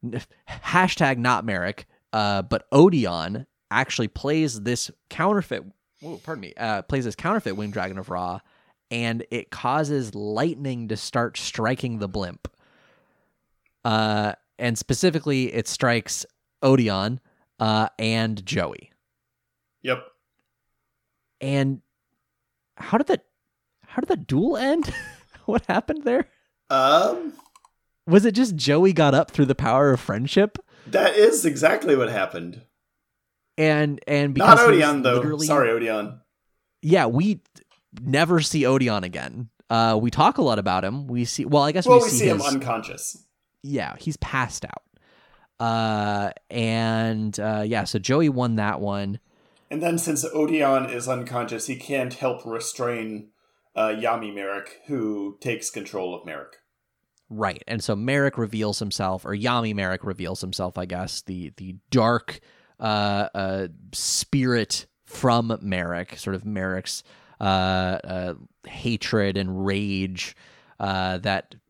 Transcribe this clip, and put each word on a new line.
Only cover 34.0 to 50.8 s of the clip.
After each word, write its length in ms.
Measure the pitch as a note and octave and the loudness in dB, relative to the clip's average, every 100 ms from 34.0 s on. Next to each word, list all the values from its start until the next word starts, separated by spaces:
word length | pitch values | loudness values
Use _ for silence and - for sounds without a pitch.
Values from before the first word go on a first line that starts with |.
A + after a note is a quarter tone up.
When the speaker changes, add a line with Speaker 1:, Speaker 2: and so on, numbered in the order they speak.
| - | -2
Speaker 1:
and 300 | C#3+ C#3+ C3+ | 0 2 6
Speaker 2:
Not 180 | - - | 10 12
Speaker 1:
because 40 | |
he's 60 | A#3+ F#3+ D3 | 12 8 6
Speaker 2:
Odeon, 160 | C#3+ | 4
though. 140 | B2+ B2 | 2 2
Speaker 1:
literally 320 | A#2+ D3+ D#3 | 2 0 2
Speaker 2:
Sorry, 220 | D3 A#2+ | 4 4
Odeon. 520 | A2+ A2+ G#2+ G2+ - _ _ _ _ _ _ | 2 0 -2 -4 -10 _ _ _ _ _ _
Speaker 1:
Yeah, 260 | D3+ F3+ B2+ | 2 4 4
we 340 | A#2+ F#3+ G3 - _ _ _ _ - | 2 0 -2 -6 _ _ _ _ -12
never 380 | B2 C3+ E3 F3 | -2 2 4 4
see 260 | D3+ D#3+ B2+ | 2 2 2
Odeon 380 | C3+ B2 G#2 | 4 2 0
again. 460 | F#2 E2+ C2 F#2+ A#2 _ _ | -4 -8 -10 -10 -14 _ _
Uh, 300 | A#2 A2+ A2 | 2 4 4
we 80 | A#2 | 2
talk 260 | - D#3+ C4+ | 4 4 4
a 40 | |
lot 180 | D#3+ G#2+ | 2 2
about 260 | G2 F#2 F#2+ | 0 0 -2
him. 220 | B2+ C#3 | -6 -6
We 180 | B2 A#2+ | -4 -4
see, 180 | - | -4
well, 200 | - D3 | 0 2
I 100 | C#3+ | 4
guess 120 | D#3+ F3+ | 2 6
Speaker 2:
Well, 120 | B3 | 6
Speaker 1:
we 80 | A3+ | 6
Speaker 2:
we 40 | |
Speaker 1:
see 100 | A#3+ | 2
Speaker 2:
see 100 | G#3+ | 2
him 80 | - | 2
Speaker 1:
his 100 | C#3 | 0
Speaker 2:
unconscious. 720 | C3+ B2 A2+ G#2+ F#2+ - - _ _ _ _ | -2 -2 -4 -6 -12 -12 -14 _ _ _ _
Speaker 1:
Yeah, 320 | C#3 C#3 - - | -8 -6 -6 -6
he's 160 | - D3 | -8 -6
passed 480 | - C#3 B2 - | -4 -2 -4 -6
out. 200 | - - - _ _ _ _ _ _ _ | -12 -14 -20 _ _ _ _ _ _ _
Uh, 720 | A#2 A2+ A2+ G#2+ G#2 G2+ G2+ - _ | -2 0 0 0 -2 -2 -4 -8 _
and, 880 | B2 A2+ A2+ A2+ A2+ A2+ A2 G#2+ G#2 | -4 -2 0 0 0 -2 -2 -4 -4
uh, 260 | G#2+ G#2+ G#2+ | -4 -2 -2
yeah, 180 | A2+ | -2
so 160 | G2 A2 | -2 -4
Joey 300 | F#2+ C3+ D#3+ | 0 2 2
won 260 | C3 B2 A2+ | 2 0 0
that 240 | G#2 F2 | -2 -2
one. 400 | G2+ G2+ G2 G2+ - _ _ _ _ | -4 -4 -6 -8 -14 _ _ _ _
Speaker 2:
And 140 | D3 | -4
then 140 | E3+ E3+ | -2 -2
since 260 | E3 D3 | -2 -4
Odeon 640 | D#3+ D#3 D3+ D#3+ C#3 C3+ | -4 -2 0 2 2 2